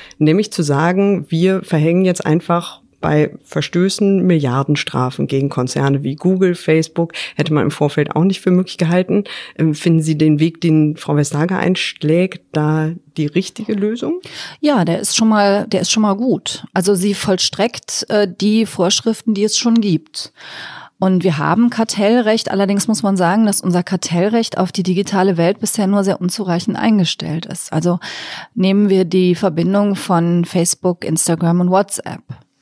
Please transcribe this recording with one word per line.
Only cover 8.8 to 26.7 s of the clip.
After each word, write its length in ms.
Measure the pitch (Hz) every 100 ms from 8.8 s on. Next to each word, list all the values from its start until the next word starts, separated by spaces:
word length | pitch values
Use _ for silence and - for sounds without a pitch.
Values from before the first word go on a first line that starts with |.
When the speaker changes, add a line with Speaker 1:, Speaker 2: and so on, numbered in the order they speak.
| 165 175 190 208 202 - - -
Speaker 1:
Ähm, 200 | 160 151
finden 260 | 175 160
Sie 160 | 156 151
den 220 | 156 147
Weg, 220 | 165 160
den 360 | 170 156 151 156
Frau 180 | - 147
Vestager 440 | 143 147 175 185
einschlägt, 800 | 180 185 - - 151 165 180 - _
da 360 | 156 151 156 156 170 _ -
die 120 | 147
richtige 460 | 175 190 - 220
Lösung? 460 | 208 208 240 269 359 - - - -
Speaker 2:
Ja, 220 | 294 254
der 140 | 175 165
ist 180 | - -
schon 120 | 220
mal, 400 | 214 202 202 -
der 140 | 185
ist 100 | 180
schon 100 | 220
mal 140 | 214 196
gut. 500 | 254 185 - - -
Also 220 | 190 180 190
sie 180 | 202
vollstreckt, 920 | 196 - 190 - - 233 - - - -
äh, 180 | 214 202
die 380 | - 202 220 220
Vorschriften, 680 | - 202 - 226 220 - 196
die 80 |
es 160 | 214 -
schon 200 | 240 233
gibt. 540 | 208 156 - - - - - - - - - -
Und 260 | 190 180
wir 140 | 170 156
haben 320 | 151 190 240
Kartellrecht. 800 | 226 226 202 208 240 214 226 -
Allerdings 380 | 190 196 202 -
muss 160 | 214
man 120 | 196 190
sagen, 300 | 170 208 214
dass 160 | 190
unser 220 | 185 175
Kartellrecht 720 | 175 185 - 170 202 233 226 -
auf 140 | 185
die 100 | -
digitale 560 | 180 180 196 196 196 170
Welt 220 | 170 208
bisher 260 | 214 - 196
nur 180 | 202
sehr 160 | 196 -
unzureichend 560 | 180 - 190 170 -